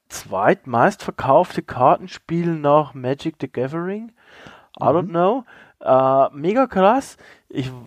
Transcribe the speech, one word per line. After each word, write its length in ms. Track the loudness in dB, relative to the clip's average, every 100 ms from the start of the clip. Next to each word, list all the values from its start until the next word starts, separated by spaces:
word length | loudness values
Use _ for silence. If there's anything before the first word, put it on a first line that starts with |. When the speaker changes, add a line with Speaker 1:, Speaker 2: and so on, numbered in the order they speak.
| _
Speaker 1:
zweitmeistverkaufte 1500 | -18 -8 -2 0 0 0 2 2 0 -8 -6 2 2 2 -4
Kartenspiel 920 | -8 2 2 2 -2 -16 -6 -4 -2
nach 400 | -2 2 2 2
Magic 420 | -4 -6 -4 -6 -8
the 100 | -8
Gathering. 640 | -6 -6 -6 -6 -8 -12 _ _ -20 -20 -20 _ -4
I 40 |
don't 180 | 0 0
Speaker 2:
Mhm. 40 | 0
Speaker 1:
know. 340 | 0 0 0 -6 -20 -20 _
Äh, 480 | 0 2 4 2 0
mega 320 | -2 -2 0 0
krass. 500 | 2 2 2 -2 -16 -20 -20 -12
Ich, 220 | -8 -6 -8